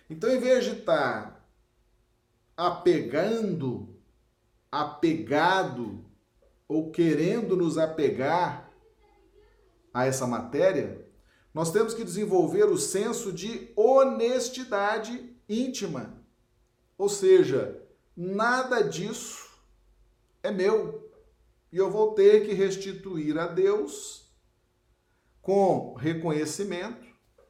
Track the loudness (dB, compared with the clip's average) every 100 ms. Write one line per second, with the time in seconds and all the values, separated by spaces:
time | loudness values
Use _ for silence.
0 | -18 -6 -2 0 2 2 2 -4 0 0
1 | 0 -4 -8 -16 _ _ _ _ _ _
2 | _ _ _ _ _ -4 -2 0 2 2
3 | 0 -2 0 0 -2 -2 -4 -6 -10 -20
4 | _ _ _ _ _ _ _ -6 -4 -2
5 | 0 0 0 2 4 2 0 -4 -10 -12
6 | -18 _ _ _ _ _ -6 -4 -2 0
7 | 2 2 0 0 0 0 0 0 0 2
8 | 0 0 0 0 0 -4 -14 -20 _ _
9 | _ _ _ _ _ _ _ _ _ -2
10 | -2 0 -2 -4 -4 2 2 2 -4 -8
11 | -18 _ _ _ _ -6 -2 0 0 -2
12 | -8 -6 0 2 2 4 2 2 0 -2
13 | -2 -4 -6 -8 -8 -10 -8 2 6 6
14 | 4 2 0 0 -4 -8 -6 -2 0 -2
15 | -6 -10 -14 -18 -6 -4 -4 -6 -8 -8
16 | -12 -16 -20 _ _ _ _ _ _ -4
17 | -2 2 6 6 6 0 -2 -8 -18 _
18 | _ -12 -6 -2 0 0 0 0 0 -2
19 | -8 -8 -12 -16 -20 _ _ _ _ _
20 | _ _ _ _ -6 0 2 2 0 -10
21 | -16 _ _ _ _ _ _ -2 0 2
22 | 2 6 8 8 6 0 0 -2 -8 -12
23 | -10 -6 -2 -2 -2 0 2 2 -2 -10
24 | -16 -18 _ _ _ _ _ _ _ _
25 | _ _ _ _ 0 2 4 2 -2 -8
26 | -6 -4 -2 -2 -4 -6 -6 -6 -8 -12
27 | -20 _ _ _